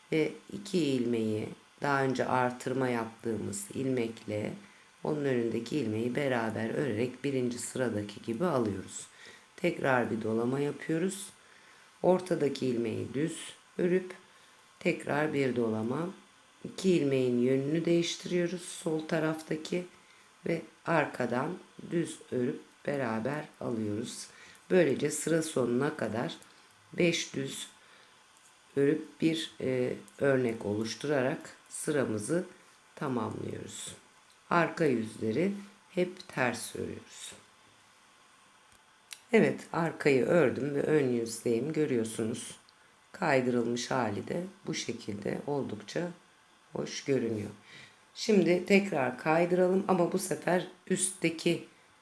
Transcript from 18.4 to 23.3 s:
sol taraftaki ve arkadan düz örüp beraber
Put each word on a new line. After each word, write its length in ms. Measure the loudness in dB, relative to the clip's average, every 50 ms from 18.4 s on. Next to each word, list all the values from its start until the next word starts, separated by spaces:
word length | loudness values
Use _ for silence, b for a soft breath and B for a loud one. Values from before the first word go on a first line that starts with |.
| 0 0 -2 -6
sol 460 | -8 -10 -12 -6 -2 -2 -2 -2 -2
taraftaki 800 | -2 0 0 2 0 -2 -2 -4 -6 -6 -6 -4 -4 -4 -4 -4 B B B B B B B B B B -8 -4
ve 160 | -2 -2 -2 -4 -10 -18 -8 -2
arkadan 720 | 2 2 4 2 2 0 -2 -2 0 0 0 -2 -2 -6 -8 -12 -18 -18 -16 -10 -2
düz 280 | -2 -2 -2 -2 -6 -12 -10 -6
örüp 300 | -2 0 0 0 -2 -6 -10 -18 -20 -8 -6
beraber 580 | -4 -2 -2 -2 -2 -2 -2 -2 -2